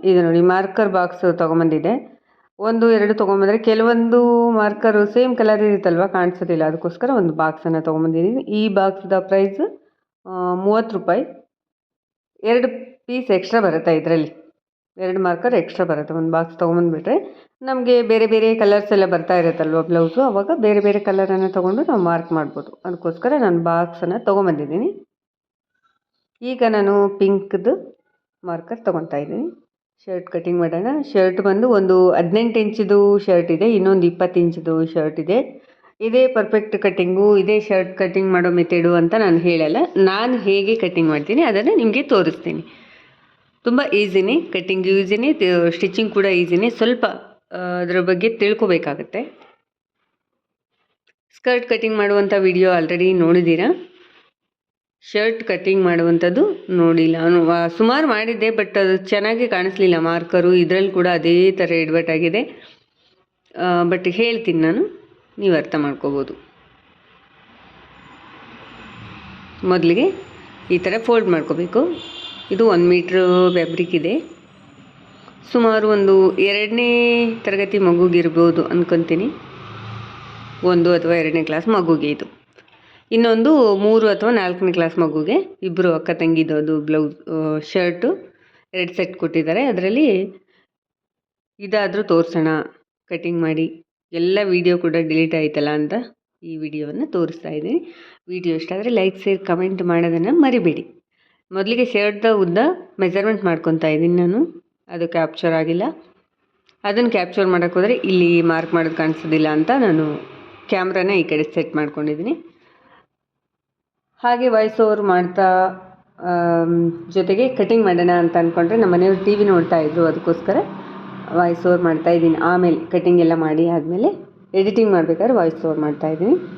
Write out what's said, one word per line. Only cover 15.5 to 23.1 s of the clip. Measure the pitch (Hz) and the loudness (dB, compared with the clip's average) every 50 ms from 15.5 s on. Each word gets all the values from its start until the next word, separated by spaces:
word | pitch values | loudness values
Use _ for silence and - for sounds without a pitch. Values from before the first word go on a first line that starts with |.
| 247 | 0
ಎಕ್ಸ್ಟ್ರಾ | 196 165 - - - 185 | 0 -2 -2 -4 -4 -2
ಬರುತ್ತೆ. | 170 156 147 151 151 160 | -2 -2 -4 -4 -6 -4
ಒಂದು | 165 160 165 | -4 -2 0
ಬಾಕ್ಸ್ | 160 165 170 165 - - | 0 -2 -2 -4 -4 -4
ತೊಗೊಂಬಂದ್ಬಿಟ್ರೆ | 180 165 165 175 175 170 160 151 - - 262 403 - - - - _ _ _ _ | -2 0 2 2 0 0 -2 -4 -2 -2 -2 -2 -2 -6 -20 -20 _ _ _ _
ನಮಗೆ | 262 262 262 254 247 240 247 240 | -8 -6 -4 -2 2 2 2 2
ಬೇರೆ | 233 214 226 220 226 | 4 2 2 2 4
ಬೇರೆ | 214 226 220 220 226 226 | 2 2 2 2 2 2
ಕಲರ್ಸ್ | 226 214 202 202 208 208 - | 2 2 4 4 2 2 2
ಎಲ್ಲ | 220 196 190 | 2 2 2
ಬರ್ತಾ | 175 175 170 165 - 185 175 | 2 0 -2 0 0 0 2
ಇರುತ್ತಲ್ವ | 165 170 165 170 156 156 160 160 | 2 0 0 0 -2 0 0 -2
ಬ್ಲೌಸು, | 160 170 170 165 165 165 165 247 | 0 0 0 2 2 2 2 0
ಅವಾಗ | 269 262 202 196 202 202 349 | 0 2 0 -2 -2 -2 -2
ಬೇರೆ | 302 214 208 208 208 | 0 2 2 2 2
ಬೇರೆ | 196 202 202 208 | 2 2 0 0
ಕಲರನ್ನು | 202 208 190 190 190 190 190 185 190 190 | -2 0 0 0 0 0 0 0 -2 -2
ತೊಗೊಂಡು | 190 190 180 185 196 247 | -2 -2 -2 0 0 -2
ನಾವು | 349 349 277 208 | -2 0 0 0
ಮಾರ್ಕ್ | 180 170 170 165 170 - | 0 0 0 -2 -2 -4
ಮಾಡ್ಬೋದು. | 165 160 151 147 - - 151 - - _ - | -4 -4 -4 -4 -8 -12 -14 -14 -20 _ -12
ಅದಕ್ಕೋಸ್ಕರ | 190 175 175 - 170 | -12 -12 -6 -6 -8